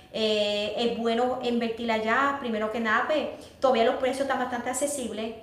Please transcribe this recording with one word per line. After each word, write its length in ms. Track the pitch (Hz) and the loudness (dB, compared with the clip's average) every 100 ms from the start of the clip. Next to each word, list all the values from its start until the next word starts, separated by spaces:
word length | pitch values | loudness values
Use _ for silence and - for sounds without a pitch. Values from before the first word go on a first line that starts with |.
| - | -10
eh, 600 | 220 220 214 208 208 208 - | -2 0 2 0 0 -2 0
es 200 | 233 226 | 0 0
bueno 420 | 233 233 247 254 | 0 2 2 0
invertir 480 | 240 233 226 226 233 | 0 0 0 -2 -2
allá, 460 | 220 220 247 277 277 | 0 2 2 2 0
primero 320 | 247 214 214 | -2 -2 -2
que 80 | 233 | -2
nada, 240 | 226 262 - | 0 0 2
pues, 220 | 311 233 - - - | 0 0 -6 -14 0
todavía 240 | 262 226 | 4 6
los 120 | 233 269 | 4 2
precios 260 | 262 269 | 0 0
están 180 | 269 254 | 0 0
bastante 300 | 247 240 247 | -2 -4 -4
accesibles. 640 | 254 285 285 226 208 226 - | -2 -2 -2 -6 -6 -8 -8